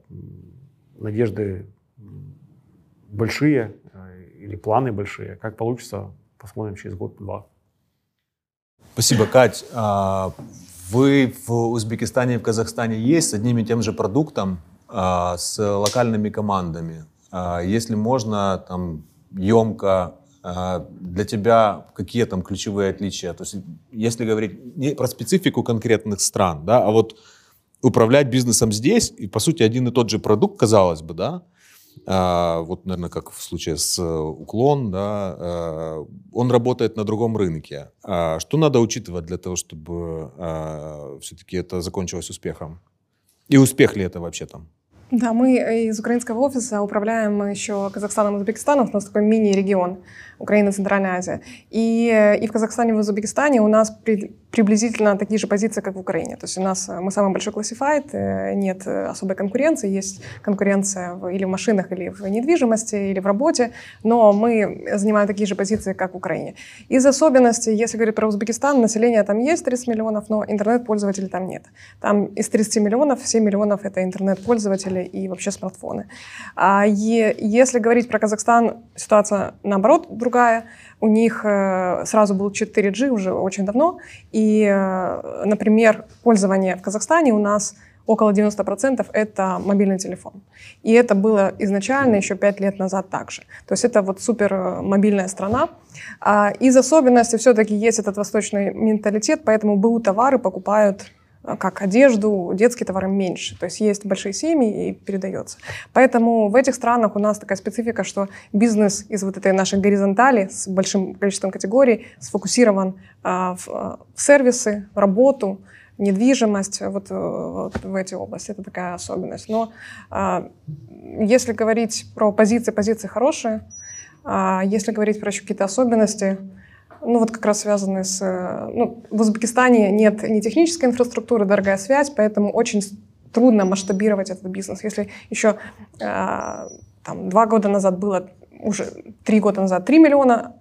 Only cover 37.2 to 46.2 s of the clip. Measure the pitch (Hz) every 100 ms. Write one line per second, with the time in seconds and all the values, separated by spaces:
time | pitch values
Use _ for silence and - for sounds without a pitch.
37.2 | 117 110 92 78 - 71 71 _ - 90
38.2 | 82 80 - 147 156 127 113 120 92 87
39.2 | 82 90 92 87 - 78 78 85 85 80
40.2 | 78 69 85 80 78 78 78 76 71 69
41.2 | - 80 - 90 87 92 90 98 87 90
42.2 | - 85 90 - 78 85 _ _ _ _
43.2 | _ _ - 139 127 - 113 104 90 90
44.2 | 73 - 76 76 80 _ _ _ - 240
45.2 | 233 226 262 240 - 226 220 214 220 240